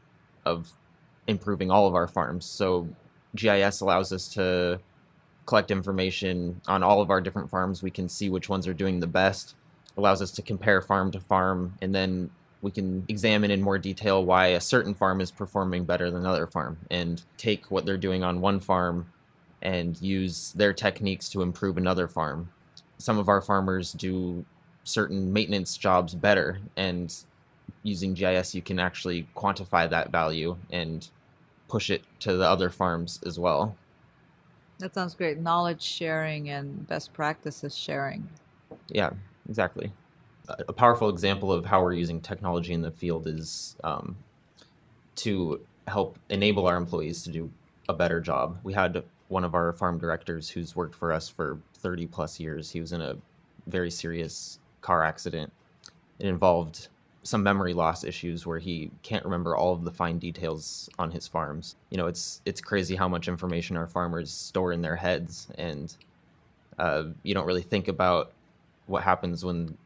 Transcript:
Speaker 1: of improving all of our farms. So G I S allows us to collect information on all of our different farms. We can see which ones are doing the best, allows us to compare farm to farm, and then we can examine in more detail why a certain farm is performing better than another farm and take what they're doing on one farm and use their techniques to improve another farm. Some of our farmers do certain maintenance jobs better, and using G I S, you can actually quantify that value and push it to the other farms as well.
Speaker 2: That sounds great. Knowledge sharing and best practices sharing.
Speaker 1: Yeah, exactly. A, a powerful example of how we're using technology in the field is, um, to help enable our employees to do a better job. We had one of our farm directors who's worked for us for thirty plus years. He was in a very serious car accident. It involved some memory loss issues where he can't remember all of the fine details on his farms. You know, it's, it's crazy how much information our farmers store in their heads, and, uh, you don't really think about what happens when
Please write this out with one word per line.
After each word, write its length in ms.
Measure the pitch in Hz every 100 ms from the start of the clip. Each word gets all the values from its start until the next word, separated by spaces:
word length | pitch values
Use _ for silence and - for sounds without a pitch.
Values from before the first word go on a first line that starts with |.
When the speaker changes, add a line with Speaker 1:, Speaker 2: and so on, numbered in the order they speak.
| _ _ _ _ -
Speaker 1:
of 260 | 85 - - _ _ _ _ -
improving 420 | 101 107 92 92
all 180 | 101 98
of 60 |
our 140 | 90 87
farms. 380 | 92 65 87 -
So 420 | - 95 90 85 - - _ _ 104
G 140 | 110
I 100 | 101
S 220 | 101 -
allows 300 | 98 90 95
us 160 | 95 -
to 500 | 104 92 90 87 90 - _ _ _ _ _ -
collect 260 | 107 -
information 920 | 98 98 95 92 - 95 90 87 90 -
on 160 | 90
all 180 | 92 104
of 80 | 95
our 120 | 95
different 280 | 82 101 -
farms. 340 | 92 92 90
We 80 | 95
can 160 | 98 87
see 220 | - 101
which 200 | 92 -
ones 160 | 95 87
are 80 |
doing 280 | 87 95 87
the 60 | 85
best, 480 | 92 95 - - - _ _ - -
allows 240 | 101 95
us 100 | 95
to 100 | -
compare 400 | - 95 104 95
farm 300 | - 98 95
to 80 | 92
farm, 580 | - 95 92 92 90 98
and 120 | 95
then 360 | 98 95 92 87 - _ _
we 100 | 101
can 340 | 101 95 92 92
examine 440 | 104 113 104 104
in 100 | 98
more 160 | 98 98
detail 480 | 95 90 101 95 92
why 220 | 92 92
a 140 | 87
certain 340 | - 127 98 98
farm 260 | 95 95
is 80 | 90
performing 560 | - 98 101 92 90 85
better 240 | 90 87
than 120 | 87
another 260 | 92 82 82
farm 300 | 85 69 80 -
and 340 | 87 85 85 - -
take 320 | 113 104 -
what 160 | 92 98
they're 120 | 95
doing 260 | 95 92
on 180 | 90 90
one 180 | 98 98
farm 460 | 92 92 90 87 85 _ _ _ _ _
and 400 | 95 90 87 80
use 520 | 95 95 92 82 -
their 200 | 87 101
techniques 560 | 95 101 - 98 92 -
to 140 | 98
improve 340 | 90 - 98 87
another 300 | 92 90 85
farm. 420 | - 78 76 85 - _ - - -
Some 220 | - 107
of 100 | 101
our 120 | 98
farmers 520 | - 98 95 92 87
do 500 | - 95 92 90 87 - _ _ _
certain 500 | - 110 101 98 92
maintenance 440 | 104 90 101 90 -
jobs 380 | 98 90 85 87
better, 440 | 104 98 76 95 104 -
and 380 | 95 87 85 - - _ _ _ - -
using 320 | 104 90 95 90
G 100 | 92
I 100 | 92
S, 200 | 92 92
you 60 |
can 180 | - 90
actually 480 | 90 - 90 87 - -
quantify 540 | 101 95 92 87 82
that 220 | 82 -
value 460 | 85 80 80 82 87 -
and 360 | 87 80 80 - _ _ _ _ _ -
push 220 | 107 -
it 140 | 95 - _
to 180 | 95 92
the 80 | 87
other 240 | 92 90
farms 500 | - 90 85 85 - 87
as 120 | 85
well. 380 | 87 73 107 - _ _ _ _ _ _ _ _ _ -
Speaker 2:
That 140 | 185
sounds 220 | 196 175 -
great. 240 | 165 147
Knowledge 420 | 165 170 175 165
sharing 680 | - - 160 160 156 151 147
and 380 | 143 139 139 151
best 240 | 160 -
practices 640 | - 151 160 151 - 143 -
sharing. 540 | - 143 139 - - - _ _ _ - -
Speaker 1:
Yeah, 200 | 104 90 98 - _ -
exactly. 420 | 107 92 - 104 - _ _ _ _ -
A, 180 | - -
a 40 |
powerful 360 | - 123 113 107
example 420 | 87 98 98 95
of 140 | 87 98
how 160 | 95
we're 120 | 90
using 280 | 87 85 82
technology 520 | - 92 95 87 87
in 80 | 85
the 100 | 82
field 360 | - 87 82 80
is, 480 | 80 80 - - -
um, 320 | 80 71 - 98 - _ _ - - _ _ _ _ -
to 440 | 110 95 82 - - _ -
help 300 | 101 92 - -
enable 380 | 98 107 98 90
our 100 | 90
employees 460 | 87 85 78 85
to 80 | 85
do 200 | 80 85 - _ _ -
a 40 |
better 280 | 82 85 85
job. 380 | 82 65 76 90
We 100 | 95
had 300 | 98 90 87 - _ -
one 160 | 92
of 120 | 87 85
our 180 | 85
farm 240 | 85 90 85
directors 540 | 85 82 - 82 -
who's 240 | 87 82 92
worked 200 | 80 -
for 160 | 85
us 160 | 80 -
for 320 | - 73 73 -
thirty 320 | _ 92 87 85
plus 340 | - 80 -
years. 320 | 78 76 78
He 80 | 85
was 140 | 82
in 80 | 85
a 160 | 71 - - _ _ - -
very 260 | 90 87
serious 680 | - 85 82 80 - - - _ _
car 240 | - 85
accident. 480 | 80 - 87 80 73 _ _ _ - - _ -
It 80 | 98
involved 600 | 87 92 85 80 - - _ _ _
some 200 | - 110
memory 300 | 101 98 90
loss 320 | 87 82 82 -
issues 400 | - 85 85 85
where 140 | 82
he 300 | 87 82 80 -
can't 220 | - 110 95
remember 280 | 87 85
all 200 | 76 90
of 100 | 87
the 80 | 85
fine 260 | - 85 85
details 720 | 85 82 80 78 - - - -
on 140 | 82
his 160 | 87 -
farms. 480 | 82 73 78 - - _
You 80 | 92
know, 100 | 87
it's, 340 | 85 - - 101
it's 160 | -
crazy 340 | - 101 87 95
how 140 | 92
much 180 | 87 90
information 480 | 85 90 85 85 85
our 120 | 85
farmers 440 | 90 87 85 73
store 400 | - - 92 90
in 100 | 85
their 140 | 80 85
heads, 520 | 90 82 85 - - -
and, 360 | 85 71 80 - - _ _ _ _ _ _ -
uh, 260 | 85 73 80 80
you 100 | 92
don't 120 | 95 85
really 180 | 90
think 260 | 87 101 98
about 420 | 87 92 85 - _ _ _ _ _ -
what 180 | 98
happens 400 | 95 90 90 85
when 340 | 90 87 80 -